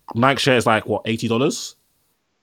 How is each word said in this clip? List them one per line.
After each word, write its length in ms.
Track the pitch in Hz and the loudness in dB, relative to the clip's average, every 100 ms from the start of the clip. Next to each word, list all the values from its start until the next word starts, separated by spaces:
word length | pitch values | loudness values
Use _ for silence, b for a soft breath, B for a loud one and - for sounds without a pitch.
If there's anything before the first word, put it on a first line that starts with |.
| - | -10
Nike 260 | 117 131 135 | 0 0 2
share 160 | 139 123 | 2 2
is, 100 | 117 | 4
like, 200 | 107 - | 0 0
what, 160 | 101 - | -4 -4
eighty 220 | 117 113 | -4 -2
dollars? 480 | 113 147 - - - _ _ _ _ _ _ | 0 0 -4 -10 -16 _ _ _ _ _ _